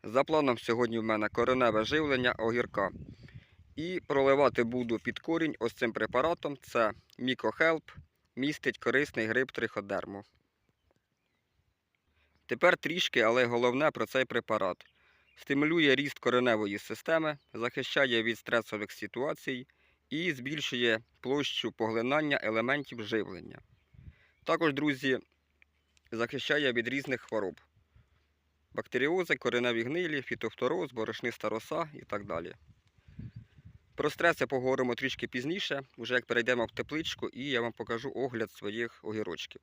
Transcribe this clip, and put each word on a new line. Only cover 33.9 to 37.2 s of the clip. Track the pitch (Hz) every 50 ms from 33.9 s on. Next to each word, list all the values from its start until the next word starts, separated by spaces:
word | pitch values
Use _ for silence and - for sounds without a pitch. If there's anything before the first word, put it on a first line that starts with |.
| _
Про | - 139 151
стрес | - - 165 170 165 -
я | 139
поговоримо | 120 143 131 123 131 131 131 131 123 123
трішки | - 131 131 - - -
пізніше, | 120 - 123 123 143 175 202 - - 151 139 139 _ _ -
вже | 117 117 127
як | 123 120
перейдемо | - 120 120 117 113 127 123 113
в | 107
тепличку, | - - 120 - 143 156 160 - - -